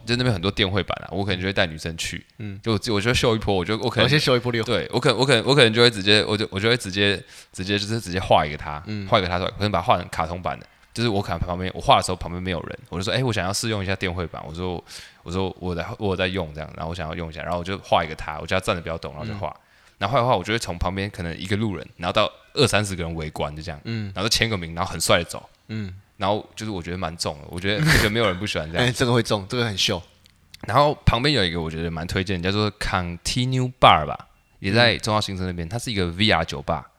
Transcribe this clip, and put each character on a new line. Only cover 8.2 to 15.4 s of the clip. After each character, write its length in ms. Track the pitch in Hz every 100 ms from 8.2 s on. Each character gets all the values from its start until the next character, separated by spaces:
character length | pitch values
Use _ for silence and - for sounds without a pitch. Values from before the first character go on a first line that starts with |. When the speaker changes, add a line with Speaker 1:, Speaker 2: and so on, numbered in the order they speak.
| - 104 78
Speaker 1:
一 60 |
个 60 | 73
他， 260 | 78 76 90
Speaker 2:
嗯。 200 | 107 95
Speaker 1:
画 120 | 110
一 20 |
个 60 | 90
他 80 | 90
出 80 | 92
来， 40 |
可 80 | -
能 120 | 104
把 80 | 87
它 60 | 104
画 120 | 98
成 80 | 90
卡 180 | - 80
通 140 | 87
版 180 | 87 64
的。 80 | - _ _
就 80 | -
是 60 | 120
我 140 | 98
可 80 | 98
能 100 | 85
旁 180 | - 90
边， 140 | 92
我 60 | 85
画 160 | 107 113
的 80 |
时 80 | 92
候 60 | 92
旁 120 | 82
边 140 | 87
没 80 | 92
有 100 | 85
人， 140 | - - -
我 100 | 85
就 40 | 95
说 80 | 104
：“哎， 80 |
我 80 | 131
想 140 | 104 90
要 80 |
试 160 | 101 117
用 120 | 104
一 40 | 92
下 100 | 95
电 180 | 95
绘 140 | 87 82
板。” 160 | - 50
我 80 |
说 300 | 80 92 87 - - - -
：“我 80 | -
说 240 | 92